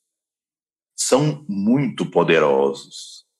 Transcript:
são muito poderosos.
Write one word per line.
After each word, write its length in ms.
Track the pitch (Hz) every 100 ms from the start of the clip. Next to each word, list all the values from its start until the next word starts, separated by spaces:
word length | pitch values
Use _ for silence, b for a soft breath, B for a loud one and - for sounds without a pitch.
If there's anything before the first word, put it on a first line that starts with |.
| _ _ _ _ _ _ _ _ _ -
são 500 | - 127 151 151 -
muito 640 | 98 101 135 131 - 85
poderosos. 1200 | - 85 80 73 67 69 - - - - - _